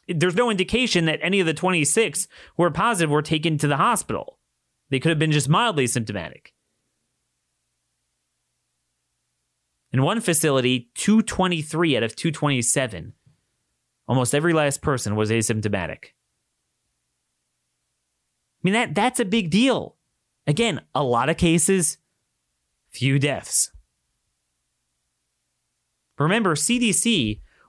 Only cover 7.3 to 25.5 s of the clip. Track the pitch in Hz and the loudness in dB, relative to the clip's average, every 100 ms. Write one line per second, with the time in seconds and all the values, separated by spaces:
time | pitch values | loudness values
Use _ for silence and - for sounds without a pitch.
7.3 | _ _ _ _ _ _ _ _ _ _ | _ _ _ _ _ _ _ _ _ _
8.3 | _ _ _ _ _ _ _ _ _ _ | _ _ _ _ _ _ _ _ _ _
9.3 | _ _ _ _ _ _ 131 143 226 202 | _ _ _ _ _ _ 0 0 0 0
10.3 | 160 160 135 123 127 - - - 220 214 | 0 2 2 2 0 -4 -4 2 2 2
11.3 | - 185 170 151 160 170 123 113 - 165 | -2 -2 -2 -4 -2 0 2 -2 -2 -4
12.3 | 151 147 131 117 147 127 92 90 - _ | -2 0 0 0 -2 -4 -6 -14 -18 _
13.3 | _ _ _ _ _ _ _ - 127 123 | _ _ _ _ _ _ _ -2 0 2
14.3 | 147 170 160 147 - 151 127 104 107 107 | 2 2 2 0 -2 -4 -2 -2 -2 0
15.3 | 113 113 110 104 101 80 78 - _ _ | 0 0 -2 -2 -4 -4 -10 -18 _ _
16.3 | _ _ _ _ _ _ _ _ _ _ | _ _ _ _ _ _ _ _ _ _
17.3 | _ _ _ _ _ _ _ _ _ _ | _ _ _ _ _ _ _ _ _ _
18.3 | _ _ _ 185 220 233 151 240 247 202 | _ _ _ 0 0 0 0 0 0 0
19.3 | 226 175 185 262 185 - _ _ _ _ | 0 2 2 2 0 -4 _ _ _ _
20.3 | _ - 147 233 160 - - 135 117 135 | _ -2 0 0 -2 -4 -2 2 2 0
21.3 | 165 170 165 - 190 156 - _ _ _ | 2 2 4 2 2 0 -6 _ _ _
22.3 | _ _ _ _ _ _ - 135 139 143 | _ _ _ _ _ _ -4 0 2 0
23.3 | 110 - - - - _ _ _ _ _ | -4 -6 -4 -4 -8 _ _ _ _ _
24.3 | _ _ _ _ _ _ _ _ _ _ | _ _ _ _ _ _ _ _ _ _
25.3 | _ _ | _ _